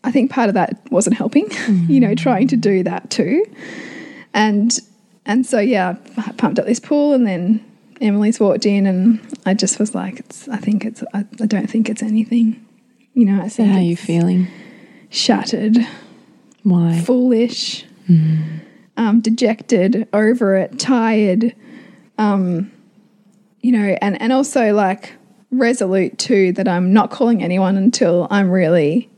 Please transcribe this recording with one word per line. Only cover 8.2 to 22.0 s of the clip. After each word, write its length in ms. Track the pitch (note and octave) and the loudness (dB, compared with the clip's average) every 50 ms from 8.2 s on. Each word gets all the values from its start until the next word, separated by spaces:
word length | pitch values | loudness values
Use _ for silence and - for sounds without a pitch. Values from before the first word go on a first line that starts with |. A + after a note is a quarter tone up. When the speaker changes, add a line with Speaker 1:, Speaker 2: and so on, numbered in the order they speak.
| G#3 G#3+ A#3 - | 0 0 0 2
Speaker 1:
walked 260 | G#3+ G3 - G#3+ - | 2 2 2 2 0
in, 220 | G#3 G3+ G3+ G3 | 0 2 2 2
and 320 | G3 F#3 F#3 F#3 A3+ A3+ G#3+ - - - - _ | 2 0 2 2 2 2 2 -2 -14 -18 -6 _
I 80 | F#3 F#3+ | -2 0
just 240 | G#3+ - F#3 - - | 0 0 -2 -2 -2
was 140 | G#3+ G#3+ - | -4 -4 -4
like, 260 | F#3 - G3 - - | -8 -8 -10 -12 -14
"It's, 280 | - _ - - - C#4 | -20 _ -20 -20 -12 -10
I 80 | A#3+ | -10
think 260 | G3+ - G#3 G#3+ G3 - | -6 -4 -2 -2 -2 -4
it's, 200 | A3 A3 - A3+ - - | -8 -10 -12 -14 -8 -8
I, 60 | G3+ G#3 - - - | -8 -8 -8 -8 -6
I 60 | A3 | -4
don't 240 | G#3 G#3+ F#3+ - - | -2 -2 -2 -4 -4
think 200 | - A3+ G#3+ A3 | -2 -2 -2 -2
it's 120 | A3 - | -4 -6
anything." 580 | A3 A3 G#3+ A3 A3 - A#3+ A#3+ A#3 A3 A3 - - _ _ _ _ _ _ _ _ _ _ | -4 -2 -2 -2 -2 0 0 2 2 0 0 -4 -14 _ _ _ _ _ _ _ _ _ _
You 120 | C4 A3+ | 2 2
know, 180 | G3 G3 G3 E3+ | 2 2 0 -2
I 40 | A3 | -4
Speaker 2:
So 80 | - | -2
Speaker 1:
think 120 | - A3 G3+ G3 | 0 2 2 4
Speaker 2:
how 40 | |
are 40 | F#3+ | 2
you 120 | F3+ E3+ E3+ | 2 0 -2
Speaker 1:
it's 100 | E3+ - | -4 -4
Speaker 2:
feeling? 440 | - E3+ E3+ E3+ F3+ F#3 F#3 F#3 F3+ - - - - - - - - - - - _ | -2 0 0 2 2 2 0 0 -2 -6 -18 -20 -20 -20 -20 -20 -20 -20 -20 -20 _
Speaker 1:
shattered. 680 | - - - - - - - - - F#3+ G#3 G#3+ A3 A#3+ A#3 - - - - - - - _ _ _ _ _ _ _ _ _ | -6 -2 0 0 0 0 -2 -6 -6 -4 0 2 2 2 0 -2 -8 -20 -20 -20 -20 -20 _ _ _ _ _ _ _ _ _
Speaker 2:
Why? 360 | G#3 F3+ F3 E3+ E3+ E3 E3+ | 0 2 2 2 0 0 -2
Speaker 1:
Foolish. 840 | E3+ - B3+ B3 B3 B3+ A#3+ A3 A#3+ A#3 - - - - - - - - - _ - F#3 | 0 0 2 2 2 2 2 2 0 -2 -2 -8 -8 -8 -10 -12 -16 -20 -20 _ 2 4
Speaker 2:
Mm. 500 | E3+ D#3+ D#3 D#3 D#3+ D#3 D#3 D#3 D#3+ D#3+ - - _ _ _ _ _ | 4 4 4 2 0 -2 -2 -6 -10 -12 -16 -18 _ _ _ _ _
Speaker 1:
Um, 240 | - A3+ G#3 G#3 A#3 | -4 0 2 2 2
dejected, 880 | G#3+ A3 A3+ A#3 B3 G#3 A3 - - - B3 F#3 F#3 G3 A#3+ G#3 A3 - - | 2 2 0 0 0 0 0 -2 -2 0 0 2 2 2 0 -2 -2 -2 0
over 420 | G#3 G#3+ G#3+ A#3 A#3+ A3+ G3 G3 | 0 2 2 2 2 2 2 2
it, 220 | F#3+ F3+ - - C4 | 0 0 -2 -6 -8
tired, 720 | - - C4 A#3+ A3+ A3+ A3 A3 G#3+ G3 F3+ A3 A3+ A#3 - _ - - - - - - - _ | -2 -2 0 0 0 0 2 2 2 2 2 0 0 -2 -4 _ -20 -20 -20 -20 -20 -20 -20 _